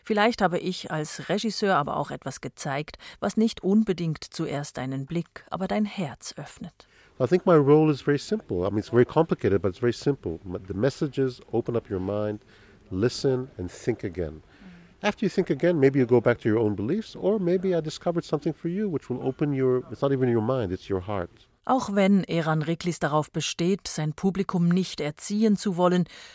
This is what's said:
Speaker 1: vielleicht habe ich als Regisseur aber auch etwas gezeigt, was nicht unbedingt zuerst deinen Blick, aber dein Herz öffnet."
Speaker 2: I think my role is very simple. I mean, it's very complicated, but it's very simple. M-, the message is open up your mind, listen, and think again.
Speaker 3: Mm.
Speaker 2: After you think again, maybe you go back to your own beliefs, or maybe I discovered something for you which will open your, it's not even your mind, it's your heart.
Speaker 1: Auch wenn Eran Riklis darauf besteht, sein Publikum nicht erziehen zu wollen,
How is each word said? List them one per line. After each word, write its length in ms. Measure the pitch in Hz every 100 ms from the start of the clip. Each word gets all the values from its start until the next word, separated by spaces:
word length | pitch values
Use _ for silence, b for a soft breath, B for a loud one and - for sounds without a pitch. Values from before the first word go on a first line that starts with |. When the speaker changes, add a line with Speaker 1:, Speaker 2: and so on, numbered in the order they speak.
Speaker 1:
vielleicht 380 | - 208 220 240
habe 180 | 185 175
ich 320 | 185 180 -
als 380 | 160 151 - 143
Regisseur 480 | 196 226 - 202 170
aber 180 | 147 151
auch 160 | 147
etwas 300 | 143 - -
gezeigt, 560 | 135 - 147 135 151 - B B
was 160 | 208 214
nicht 260 | 226 -
unbedingt 600 | 185 214 220 180 165 151
zuerst 540 | - - 160 143 147 -
deinen 280 | 131 135 139
Blick, 400 | 170 - - -
aber 180 | 170 190
dein 180 | 208 208
Herz 480 | - 147 - - -
öffnet." 520 | 147 - 170 _ - b b b
Speaker 2:
I 60 | 123
think 200 | 180 190
my 100 | 160
role 340 | 139 151 156
is 120 | 139
very 180 | - 143
simple. 460 | - 214 - 92 92
I 40 |
mean, 100 | 101
it's 100 | -
very 160 | 117 120
complicated, 560 | 151 160 165 107 95
but 80 | 95
it's 100 | -
very 140 | 120
simple. 460 | 113 143 135 90 82 98
M-, 180 | 90 92
the 80 | 95
message 420 | 135 - 151 139
is 240 | 135 123 -
open 240 | 113 120 117
up 140 | -
your 100 | 95
mind, 400 | 95 104 107 104 _ b b b b
listen, 580 | 92 120 - 143 127 131 -
and 140 | 87
think 320 | - - 110
again. 400 | 104 85 80 78
Speaker 3:
Mm. 640 | - - - - - - 208
Speaker 2:
After 180 | - 196
you 40 |
think 200 | - 175
again, 300 | 143 170 170
maybe 180 | 135 139
you 80 | 120
go 160 | 123
back 180 | 123 117
to 80 | 117
your 100 | 107
own 160 | 107 101
beliefs, 400 | 104 208 - -
or 240 | 180 220
maybe 340 | 175 185 190
I 60 | 170
discovered 440 | 156 - 180 170
something 300 | - 151 165
for 140 | 151 170
you 200 | 185 208
which 220 | 143 -
will 160 | 123 131
open 280 | 131 147
your, 300 | 135 131 127 127
it's 120 | 113
not 80 | 139
even 180 | 139 127
your 120 | 117
mind, 300 | 107 131 101
it's 180 | 92 -
your 100 | 95
heart. 480 | 90 101 85 - _ _ -
Speaker 1:
Auch 240 | 254 226
wenn 300 | 202 196 202
Eran 380 | - 165 160 156
Riklis 360 | 151 170 165 -
darauf 300 | 151 151 147
besteht, 600 | 160 - - 175 196 -
sein 240 | - 156
Publikum 560 | - 190 185 190 185 170
nicht 320 | 180 175 -
erziehen 560 | 147 - - 208 220 202
zu 180 | 208 170
wollen, 300 | 180 180 170 B B